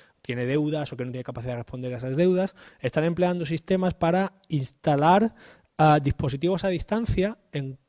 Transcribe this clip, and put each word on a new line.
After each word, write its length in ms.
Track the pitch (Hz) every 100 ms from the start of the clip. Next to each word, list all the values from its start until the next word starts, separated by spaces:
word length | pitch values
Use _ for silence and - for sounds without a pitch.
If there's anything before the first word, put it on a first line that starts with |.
| _ _
tiene 220 | - 123 123
deudas 460 | 143 151 151 143
o 60 | 120
que 80 | 127
no 60 |
tiene 120 | 127
capacidad 300 | 127 123 120
de 40 | 120
responder 360 | 120 131 127
a 40 | 123
esas 180 | 127 135
deudas, 400 | 180 180 196 - - -
están 240 | 131 -
empleando 420 | 160 170 180 180 147
sistemas 480 | 160 - 185 185
para 400 | - 165 180 190 - -
instalar, 880 | 151 131 - - 143 151 190 226 - - - _ -
ah, 220 | 156 151
dispositivos 640 | 139 - 147 135 165 185
a 60 | 196
distancia 680 | 175 - 214 233 - 190 226 _
en 260 | 147 135 131